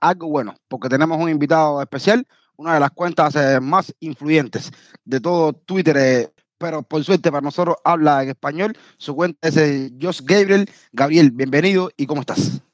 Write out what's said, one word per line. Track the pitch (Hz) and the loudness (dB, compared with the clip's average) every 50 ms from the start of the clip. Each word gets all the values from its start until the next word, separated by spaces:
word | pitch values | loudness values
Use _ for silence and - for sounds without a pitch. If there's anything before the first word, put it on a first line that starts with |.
algo | - 165 185 180 170 160 | 0 0 0 0 -4 -4
bueno, | 151 147 120 101 90 - _ _ | -4 -4 -4 -6 -10 -16 _ _
porque | - 127 101 127 | -12 -8 -4 -2
tenemos | 127 135 156 160 165 156 | 0 0 0 0 0 -2
un | 170 165 | 0 0
invitado | 160 147 143 139 160 160 156 151 147 143 | 0 0 0 2 2 2 4 2 0 -2
especial, | 139 - - 139 - 190 214 240 262 - _ _ _ _ _ | -6 -6 -8 -2 0 2 2 2 0 -4 _ _ _ _ _
una | - 147 165 165 | -12 -4 0 2
de | 151 | 2
las | 143 139 | 2 0
cuentas, | - - 175 175 165 - 160 143 135 | 0 -4 -4 -2 0 2 2 2 2
eh, | 151 143 135 135 131 | 2 2 2 2 2
más | 127 135 160 190 - - - - | 2 2 0 0 0 -2 -8 -12
influyentes | - 160 143 - 143 151 156 156 139 117 - 110 - - - - _ _ - _ _ | -12 -12 -10 -8 -2 0 2 2 2 0 -4 -10 -10 -10 -14 -20 _ _ -20 _ _
de | - 127 131 | -6 -6 -4
todo | 110 170 175 170 160 151 143 | -2 0 0 0 0 0 -2
Twitter, | - _ - 190 190 180 156 151 139 | -4 _ -4 -4 0 2 2 2 4
eh, | 135 131 127 123 117 - _ _ _ _ _ _ | 4 2 2 2 0 -4 _ _ _ _ _ _
pero | - 170 156 151 | -8 -8 -8 -8
por | - - 151 160 143 | -8 -6 -6 -6 0
suerte | - 196 175 120 170 | 0 0 0 2 0
para | 143 143 | -2 -2
nosotros | 139 143 139 - 180 170 170 - - | -4 -6 -4 -4 -2 -2 -2 -2 0
habla | - 170 165 151 151 147 139 135 | 0 0 2 2 2 2 2 0
en | 131 | -4
español. | 131 - - 143 147 160 190 214 220 - _ _ _ _ | -8 -8 -8 -8 -6 -4 -4 -6 -6 -8 _ _ _ _
Su | - - 143 | -12 -10 -4
cuenta | 139 175 180 151 - - 165 | -4 -4 -4 -4 -4 -4 0
es, | 147 151 | 2 2
eh, | 156 147 143 135 135 135 123 127 | 2 2 0 -2 -4 -8 -10 -8
Josh | 143 180 175 - 131 | -6 -6 -6 -6 -2
Gabriel. | 131 180 208 202 190 196 196 202 - - _ _ _ | 0 2 2 4 4 2 0 0 -4 -8 _ _ _
Gabriel, | - 117 135 143 156 170 156 139 | -4 -2 0 2 4 6 6 6
bienvenido | 117 123 135 131 127 143 160 196 196 185 180 185 - | 4 2 -2 0 0 2 2 2 2 0 0 -2 -4
y | - 143 135 | -6 -6 -4
¿cómo | 151 147 | -4 -4
estás? | 131 - - - - 123 120 135 - _ | -6 -4 -4 -4 -2 -4 -4 -8 -12 _